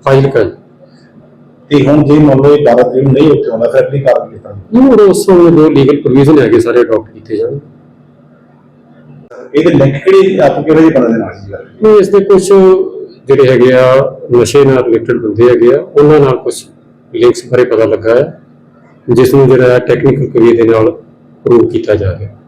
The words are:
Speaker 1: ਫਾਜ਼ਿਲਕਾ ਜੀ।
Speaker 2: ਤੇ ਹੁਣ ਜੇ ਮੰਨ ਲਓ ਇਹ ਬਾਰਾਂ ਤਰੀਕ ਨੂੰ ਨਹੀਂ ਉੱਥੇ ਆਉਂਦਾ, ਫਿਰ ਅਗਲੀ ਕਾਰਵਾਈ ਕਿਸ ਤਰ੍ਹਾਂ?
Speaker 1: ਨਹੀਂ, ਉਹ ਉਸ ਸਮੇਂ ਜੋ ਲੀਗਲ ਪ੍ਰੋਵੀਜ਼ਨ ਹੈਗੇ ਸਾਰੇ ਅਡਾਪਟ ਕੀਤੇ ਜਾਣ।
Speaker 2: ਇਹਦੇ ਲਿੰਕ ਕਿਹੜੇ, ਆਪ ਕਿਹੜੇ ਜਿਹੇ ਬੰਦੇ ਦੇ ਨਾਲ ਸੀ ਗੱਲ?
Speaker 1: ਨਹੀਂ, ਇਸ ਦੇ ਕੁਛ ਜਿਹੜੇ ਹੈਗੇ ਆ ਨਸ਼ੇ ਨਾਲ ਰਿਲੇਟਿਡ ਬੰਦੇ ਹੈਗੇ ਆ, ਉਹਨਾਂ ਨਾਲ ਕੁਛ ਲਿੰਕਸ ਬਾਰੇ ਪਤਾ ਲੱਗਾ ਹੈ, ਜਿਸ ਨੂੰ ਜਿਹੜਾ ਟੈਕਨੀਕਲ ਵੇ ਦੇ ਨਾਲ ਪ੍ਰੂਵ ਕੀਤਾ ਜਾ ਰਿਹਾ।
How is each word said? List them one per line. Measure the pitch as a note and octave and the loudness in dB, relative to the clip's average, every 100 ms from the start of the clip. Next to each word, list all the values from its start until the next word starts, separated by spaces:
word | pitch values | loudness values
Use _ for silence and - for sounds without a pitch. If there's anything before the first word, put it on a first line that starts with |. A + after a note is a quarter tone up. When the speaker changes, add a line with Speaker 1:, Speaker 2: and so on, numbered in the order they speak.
Speaker 1:
ਫਾਜ਼ਿਲਕਾ | C#3 C3+ C#3 C3 | 0 0 0 -2
ਜੀ। | F#2+ - _ _ _ _ _ - _ _ - _ _ | -4 -8 _ _ _ _ _ -20 _ _ -20 _ _
Speaker 2:
ਤੇ | D3 C#3+ | -2 0
ਹੁਣ | D3 | 0
ਜੇ | C#3+ D3+ | 0 2
ਮੰਨ | D3 C3 | 2 2
ਲਓ | C#3+ | 2
ਇਹ | D3 | 2
ਬਾਰਾਂ | B2 A#2+ B2 | 2 0 0
ਤਰੀਕ | B2+ | -2
ਨੂੰ | C3+ | -2
ਨਹੀਂ | C3 D#3 | 0 0
ਉੱਥੇ | C#3 A2+ | 0 -4
ਆਉਂਦਾ, | A2+ A#2+ | -4 -2
ਫਿਰ | C3 B2 | -2 -2
ਅਗਲੀ | C#3 | -4
ਕਾਰਵਾਈ | C3 - - | -2 -2 -4
ਕਿਸ | G#2 | -18
ਤਰ੍ਹਾਂ? | G#2+ G#2 - | -20 -20 -4
Speaker 1:
ਨਹੀਂ, | A3+ C4+ | 0 2
ਉਹ | G#3+ G3+ | 4 2
ਉਸ | F3+ - | 2 0
ਸਮੇਂ | F3+ E3+ | 2 4
ਜੋ | D3+ D#3 | 4 2
ਲੀਗਲ | C#3 C3+ D3 | 2 0 0
ਪ੍ਰੋਵੀਜ਼ਨ | C#3 B2+ C#3 D3+ | 0 0 2 2
ਹੈਗੇ | A#2 A2+ | 2 0
ਸਾਰੇ | A2+ A#2+ | 0 0
ਅਡਾਪਟ | A#2 A2 - | 0 -4 -6
ਕੀਤੇ | G#2+ - G#2+ | -20 -12 -8
ਜਾਣ। | A#2 C#3+ - _ _ _ _ _ _ _ _ _ _ _ _ - - - - - - | -8 -10 -16 _ _ _ _ _ _ _ _ _ _ _ _ -20 -20 -20 -20 -20 -6
Speaker 2:
ਇਹਦੇ | C#3+ E3 | -4 -2
ਲਿੰਕ | D3 C#3 C#3+ | 0 -2 -2
ਕਿਹੜੇ, | F#3+ F#3+ F#3+ - | 0 2 2 0
ਆਪ | D3+ D3+ | 0 -2
ਕਿਹੜੇ | D3+ D#3 | -2 2
ਜਿਹੇ | D#3+ | 2
ਬੰਦੇ | C#3 A#2 | 0 -2
ਦੇ | A2+ | -4
ਨਾਲ | G#2 | -6
ਸੀ | - - | -14 -18
ਗੱਲ? | - - - | -18 -20 -4
Speaker 1:
ਨਹੀਂ, | G#3+ G#3 | 2 2
ਇਸ | F#3 | 2
ਦੇ | G3+ | 0
ਕੁਛ | F#3 G3 F#3 G3 F#3 F#3 - - - - - | 2 0 2 2 4 2 -2 -10 -18 -20 -2
ਜਿਹੜੇ | C3+ C3 | 0 2
ਹੈਗੇ | B2+ B2+ | 2 2
ਆ | B2+ C3 C3 C#3 - - A#2+ | 2 2 2 -2 -8 -2 0
ਨਸ਼ੇ | A2+ C#3+ | 2 2
ਨਾਲ | C3+ C3 | 2 0
ਰਿਲੇਟਿਡ | A#2+ A2+ A2 A#2+ | 0 -4 -2 -6
ਬੰਦੇ | A2 G#2 A#2+ | -6 0 0
ਹੈਗੇ | A#2+ A#2 | 2 2
ਆ, | C#3 | 0
ਉਹਨਾਂ | - D3 D3 D3+ | -2 0 2 2
ਨਾਲ | C#3 B2 | 0 -2
ਕੁਛ | B2 - - _ _ _ _ | -6 -12 -18 _ _ _ _
ਲਿੰਕਸ | A#2 A#2+ - - | -2 0 -2 -4
ਬਾਰੇ | B2 | -2
ਪਤਾ | A#2+ A2 | -2 -2
ਲੱਗਾ | A2 G#2 A2 | -2 -2 -2
ਹੈ, | A#2+ D#3+ - _ _ _ _ _ _ - | -2 -2 -8 _ _ _ _ _ _ -4
ਜਿਸ | A#2+ B2+ | 0 2
ਨੂੰ | C#3 C3+ | 2 2
ਜਿਹੜਾ | B2+ B2+ B2 | 2 2 0
ਟੈਕਨੀਕਲ | B2 A#2+ C#3 C#3 C3 B2 | -2 -2 0 -2 -4 0
ਵੇ | A#2 A#2 | 0 2
ਦੇ | |
ਨਾਲ | A2+ A2+ A2 - - _ _ _ | 0 0 -2 -4 -20 _ _ _
ਪ੍ਰੂਵ | - A#2+ G#2+ | 0 0 0
ਕੀਤਾ | - - | -4 -4
ਜਾ | G2+ G2 - | -4 -4 -8
ਰਿਹਾ। | - - | -14 -18